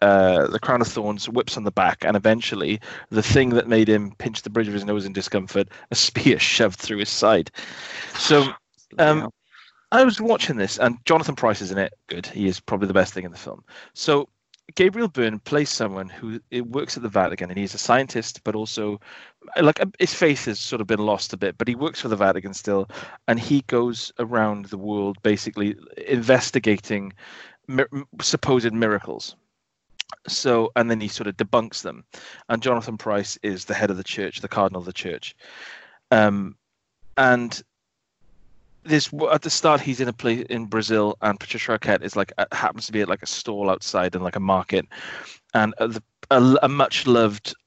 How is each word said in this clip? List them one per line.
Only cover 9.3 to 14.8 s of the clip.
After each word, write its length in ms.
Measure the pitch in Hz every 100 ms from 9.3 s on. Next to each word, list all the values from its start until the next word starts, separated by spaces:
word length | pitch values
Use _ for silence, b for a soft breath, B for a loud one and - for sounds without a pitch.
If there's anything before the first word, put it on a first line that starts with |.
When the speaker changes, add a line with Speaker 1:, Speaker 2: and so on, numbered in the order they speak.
| - b b b b _
Speaker 1:
I 120 | -
was 160 | 262 208
watching 360 | 226 226 - 120
this, 220 | 95 -
and 180 | 123 117 -
Jonathan 300 | 160 156 120
Pryce 260 | 117 104
is 80 | 95
in 60 | 95
it. 160 | 92 - -
Good. 180 | 87 95
He 220 | 98 98
is 120 | 90
probably 280 | - 101 98
the 80 | 95
best 180 | 90
thing 100 | 92 90
in 60 |
the 60 | 85
film. 260 | 69 50 _ B B
So 340 | - - 143 139 _ _ _ -
Gabriel 340 | -